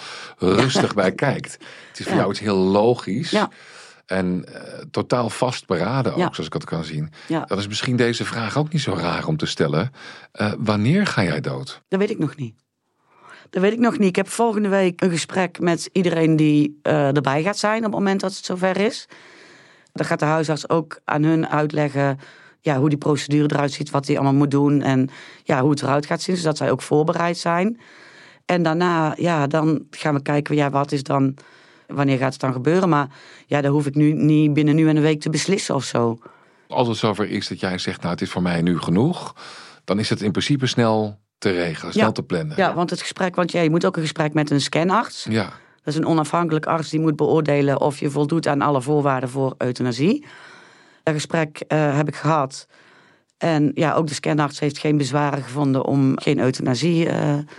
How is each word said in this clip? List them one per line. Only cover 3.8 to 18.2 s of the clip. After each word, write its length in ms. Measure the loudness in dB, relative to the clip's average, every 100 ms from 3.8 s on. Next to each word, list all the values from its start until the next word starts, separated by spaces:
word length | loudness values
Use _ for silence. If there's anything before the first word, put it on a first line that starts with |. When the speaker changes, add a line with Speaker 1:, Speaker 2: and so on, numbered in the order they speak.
| -20 -20 -6
Speaker 1:
En, 400 | -2 0 -2 -6
eh, 260 | -16 -16 -16 -8
totaal 380 | -6 -2 -2 -2
vastberaden 800 | -2 -4 -4 -4 -2 0 0 -2
ook, 60 | -2
Speaker 2:
Ja. 60 | -4
Speaker 1:
zoals 140 | -4 -8
ik 60 |
dat 120 | -8
kan 200 | -6 -6
zien. 280 | -4 -6 -8 -10 -6
Speaker 2:
Ja. 120 | -6 -2
Speaker 1:
Dan 120 | -4
is 100 | -4
misschien 280 | -4 -2 2
deze 300 | 2 0 -4
vraag 320 | -4 -4 -2
ook 140 | -2
niet 80 | -2
zo 120 | -2
raar 340 | -2 -2 -4 -2
om 100 | -4
te 80 | -4
stellen. 460 | 0 0 0 -2 -6 -20 -20 -20
Eh, 200 | -4 -4 -2
wanneer 480 | 0 2 2 2 2
ga 160 | 0
jij 180 | 0 -2
dood? 400 | -4 -8 -10 -14 -6
Speaker 2:
Dat 120 | -2
weet 100 | -2
ik 100 | -2
nog 160 | -4 -4
niet. 180 | -12 -12 _ _ _ _ _ _ -20 -20 -8
Dat 120 | 0
weet 100 | 0
ik 60 | 2
nog 180 | 0 4
niet. 100 | 2
Ik 80 | 2
heb 120 | -4
volgende 420 | 0 0 2 0
week 320 | 2 2 2
een 80 | 0
gesprek 500 | 0 -2 -2 -2 0
met 300 | 0 0 -2
iedereen 440 | 0 0 2 2 4
die, 440 | 4 4 2 -2
eh, 340 | -2 2 2 2
erbij 280 | 0 0
gaat 140 | -2 -2
zijn 200 | -2 0
op 60 |
het 80 | -2
moment 260 | -2 0
dat 160 | 0